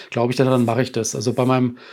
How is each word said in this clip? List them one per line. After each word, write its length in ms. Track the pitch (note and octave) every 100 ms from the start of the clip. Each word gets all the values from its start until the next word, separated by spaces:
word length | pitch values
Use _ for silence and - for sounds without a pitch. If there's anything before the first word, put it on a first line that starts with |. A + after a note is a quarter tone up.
| -
glaub 220 | A#2 A#2+
ich, 40 | B2
dann, 120 | C3
dann 180 | B2+ A#2
mach 120 | A#2
ich 140 | B2
das. 220 | A#2 G#2+
Also 200 | - A2+
bei 120 | A#2+ B2+
meinem 320 | B2+ B2+ B2 -